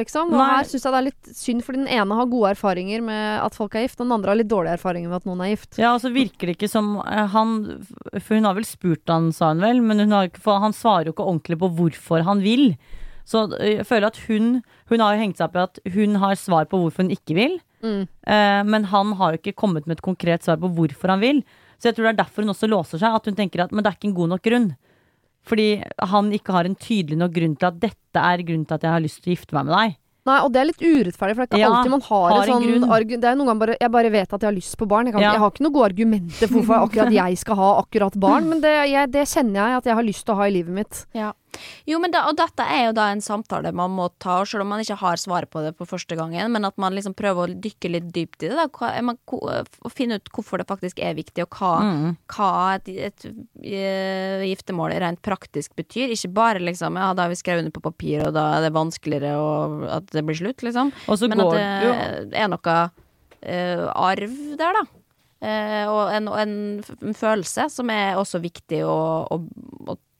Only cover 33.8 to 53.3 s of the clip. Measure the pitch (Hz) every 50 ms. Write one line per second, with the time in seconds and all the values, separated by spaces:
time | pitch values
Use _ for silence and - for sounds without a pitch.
33.8 | 247 233 233 240 233 220 214 208 185 - 208 190 220 208 208 180 - - - -
34.8 | 226 196 208 220 240 247 208 208 208 208 208 220 214 196 208 - 277 311 285 294
35.8 | 226 196 175 196 226 226 220 202 170 165 - - 226 208 247 226 214 214 233 208
36.8 | 180 226 - 220 214 - - 196 180 180 180 - - 226 214 196 190 196 202 175
37.8 | - - - 214 202 196 - 202 196 196 - 302 320 320 320 320 294 302 302 294
38.8 | 285 277 277 277 285 254 262 285 285 - - 330 262 214 196 196 208 240 254 254
39.8 | - 247 220 226 240 214 190 - - 233 208 196 202 202 202 180 165 170 180 196
40.8 | 214 - - - - - - 226 214 214 - - _ _ - - - - - -
41.8 | _ 294 311 330 359 349 330 320 - 294 302 330 330 330 - - 233 - 285 277
42.8 | 240 226 226 220 214 202 202 208 - - 208 214 220 - 190 - 156 165 170 175
43.8 | 180 185 190 185 175 180 - _ - 185 180 185 202 - 233 202 196 202 208 214
44.8 | 220 214 202 196 196 180 170 - - 196 175 170 - - - 160 151 156 156 -
45.8 | 175 - 185 175 - - 170 160 160 165 165 175 202 233 233 214 202 196 - -
46.8 | 196 185 190 196 202 196 185 - 208 202 185 175 175 175 180 185 196 214 - _
47.8 | - 175 170 170 175 170 - 175 165 - - - 156 165 254 330 320 277 - -
48.8 | 233 - - - 240 247 233 - _ - 262 - - - - - - - - _
49.8 | - 233 - - 254 240 220 196 - - - 226 214 - 226 190 185 - 202 190
50.8 | 180 180 - - 175 175 156 156 - - _ 175 175 - - - 196 180 165 165
51.8 | 208 208 170 143 156 170 165 - _ - - - 202 185 175 175 180 190 190 190
52.8 | - 190 185 190 - 202 - _ - 208